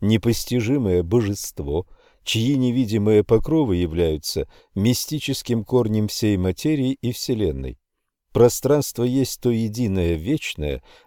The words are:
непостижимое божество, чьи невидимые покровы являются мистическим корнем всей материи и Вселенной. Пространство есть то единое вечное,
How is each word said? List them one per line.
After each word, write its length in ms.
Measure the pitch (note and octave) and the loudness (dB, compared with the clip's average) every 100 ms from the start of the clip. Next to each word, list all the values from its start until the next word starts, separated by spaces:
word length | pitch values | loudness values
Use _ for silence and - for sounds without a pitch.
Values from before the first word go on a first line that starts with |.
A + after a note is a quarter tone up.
непостижимое 1000 | G2+ A2 A#2+ A2+ - B2 A2 C#3+ G#2 F2+ | 2 2 2 -2 -2 -2 0 0 2 0
божество, 880 | E2+ A#2+ G2+ G2+ - - C#2+ D#2 - - _ _ | 2 2 0 -4 -8 -10 -6 -6 -6 -16 _ _
чьи 340 | - A2+ A#2+ C#3 | -6 -2 0 2
невидимые 680 | B2+ B2 A2 G#2+ G2+ G#2+ | 2 0 0 0 4 4
покровы 500 | - A2 - D#3+ B2+ | 6 2 4 0 2
являются 760 | F2 E2+ E2 E2 D#2 - - C2+ - _ F#2+ | 0 0 0 0 0 -4 -6 -8 -12 _ -2
мистическим 880 | A2 B2 - D3+ - C3+ - A#2 | 0 0 -4 -6 -4 -6 -2 -4
корнем 420 | G2+ B2+ A2 G#2+ G#2 | 0 0 2 0 -2
всей 300 | - G#2+ F#2+ | -2 0 0
материи 560 | F#2 F2+ D3+ D3+ C3 | 0 -2 -2 0 -2
и 180 | C3+ A#2+ | -4 -6
Вселенной. 720 | - - A2+ F2+ C2+ C2 - _ _ _ _ _ | -6 -4 -2 -2 -4 -8 -12 _ _ _ _ _
Пространство 680 | - A#2+ - C3 D3 - - | 4 4 4 2 2 0 -2
есть 380 | B2 C3+ B2+ - | 0 0 -2 -2
то 100 | B2 | -2
единое 640 | A2+ A2+ A2+ A2+ F#2+ E2+ | 0 -2 -2 -2 0 0
вечное, 720 | D#2+ F#2 D#3 - - D2 C2+ - - | 0 -2 -4 -4 -6 -6 -6 -10 -20